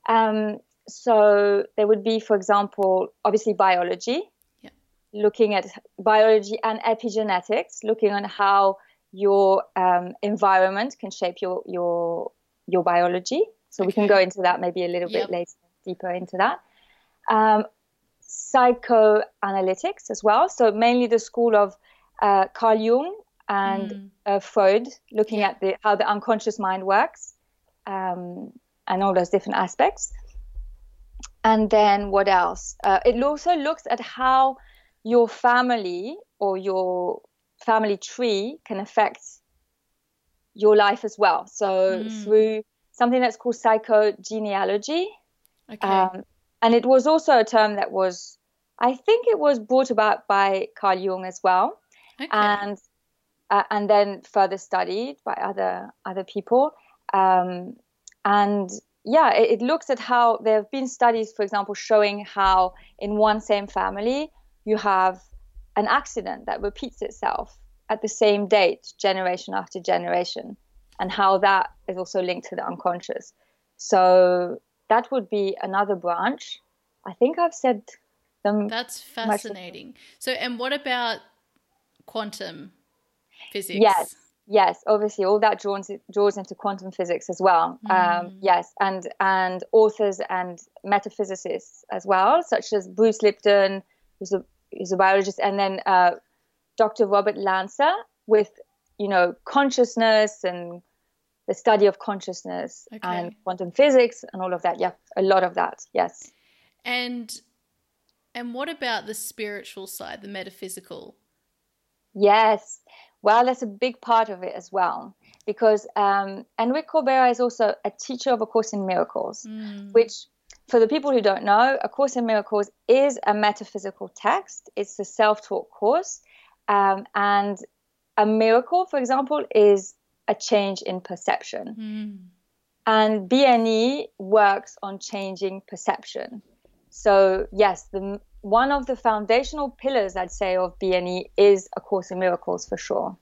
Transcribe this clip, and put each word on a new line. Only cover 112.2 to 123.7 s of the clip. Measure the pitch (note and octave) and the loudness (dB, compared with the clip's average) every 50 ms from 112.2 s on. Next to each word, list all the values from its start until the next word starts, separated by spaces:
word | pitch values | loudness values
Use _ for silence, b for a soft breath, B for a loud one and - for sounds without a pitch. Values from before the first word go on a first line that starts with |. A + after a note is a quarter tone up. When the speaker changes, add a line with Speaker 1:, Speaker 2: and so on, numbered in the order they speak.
| G3+ G3+ G3+ A3 A3 A3 G#3+ G3+ - - - _ b b b b b b b b - | 4 4 6 6 4 4 2 0 -4 -16 -20 _ b b b b b b b b 0
Speaker 1:
Well, | G3+ A3 A#3 B3 | 2 4 4 4
that's | B3+ B3+ B3 | 2 0 -4
a | B3+ | -8
big | G#3+ G3 G3+ B3 B3+ A#3+ _ | -10 -6 -4 -4 -4 -4 _
part | - - A#3 A3+ A3+ A3 | -2 0 2 2 2 -2
of | G3 F3+ | -6 -12
it | F#3 F3+ - | -10 -12 -12
as | F3+ F3+ - | -12 -16 -6
well, | F#3+ F#3+ F3+ E3+ - - - G3 _ _ b b b b b | -4 -2 -2 -2 -4 -8 -12 -16 _ _ b b b b b
because, | - G#3 - A#3 A3 G#3+ G#3 - - _ | -8 -4 2 4 4 4 2 -2 -6 _
um, | G#3 G3+ G3+ G3 G3+ G3 G3 G3 - - _ _ - | 0 0 2 2 0 -2 -4 -10 -14 -16 _ _ -4
Enrique | A3+ A#3+ C4 D#4 D#4 - | -2 -2 -2 -4 -4 -2
Corbera | - D#4+ C4 C4 C4 C4 B3+ B3 | -2 0 0 2 2 4 4 2
is | A#3+ A#3+ | 2 2
also | B3 A#3+ A#3+ - A3+ G#3 - - - | -2 -2 0 0 0 0 0 -2 -6
a | G#3 | -8
teacher | _ - - - C4 B3 - C4+ | _ -8 -12 -12 -12 -6 -2 -2
of | B3 A3 | 0 0
A | A3 | -2
Course | A3 - A#3 A3 A3 | -2 -2 -2 -2 -2
in | - G3+ F#3+ | -6 -6 -4
Miracles, | F#3+ F#3 E3+ E3+ - - - - - G#3 - - A3 | -2 -2 -2 -2 -4 -4 -8 -8 -8 -10 -14 -16 -16
Speaker 2:
Mm. | G#3+ A3 G#3+ G#3 G3+ G3+ G3+ G3+ | -14 -12 -12 -12 -14 -14 -16 0
Speaker 1:
which, | G3 A#3 A#3 A3+ - - - _ _ _ _ _ - _ _ - | 2 2 2 2 -4 -18 -20 _ _ _ _ _ -20 _ _ 0
for | - A#3 | 4 4
the | A3+ A3 | 4 4
people | C#4+ D#4 C4 C#4+ | 2 -2 0 0
who | C4 A#3+ | 0 2
don't | G#3 G#3 F#3+ - - | 2 2 0 0 0
know, | G3+ G3+ G#3+ A#3+ C4+ C4+ C4 | 2 4 4 4 2 0 -2
A | - - | -6 -8
Course | - - C#4 C4+ C4+ | -2 -2 -2 -2 0
in | B3+ A#3 | -4 -2
Miracles | A3+ A3 G#3 G3+ - G#3+ G#3 G3+ G3+ _ _ _ - | 0 -2 -2 -2 -2 -2 -2 -2 -4 _ _ _ 2
is | A#3+ C4+ C#4 C#4+ B3 - - | 4 4 4 2 0 -2 -2
a | - | -2
metaphysical | G#3 G#3 G#3 G#3 G#3 - G#3 - | 0 2 0 -2 -2 -4 -14 -12